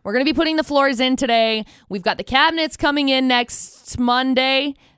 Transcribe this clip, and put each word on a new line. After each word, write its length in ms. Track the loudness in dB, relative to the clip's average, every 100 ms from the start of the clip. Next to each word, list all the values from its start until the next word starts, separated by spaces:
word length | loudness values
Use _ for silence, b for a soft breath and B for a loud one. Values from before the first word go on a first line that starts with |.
We're 100 | -4
gonna 120 | -2 0
be 80 |
putting 220 | 0 0 0
the 80 |
floors 360 | 0 0 2 0
in 160 | 0 0
today. 500 | 0 2 2 -2 -6 b b
We've 140 | -4
got 140 | -4 -4
the 60 |
cabinets 540 | 0 2 2 2 -4 0
coming 320 | 0 2 2
in 180 | 2 2
next 680 | 0 0 -8 -10 -14 -12 -4
Monday. 760 | 0 0 2 0 2 0 -2 -8 b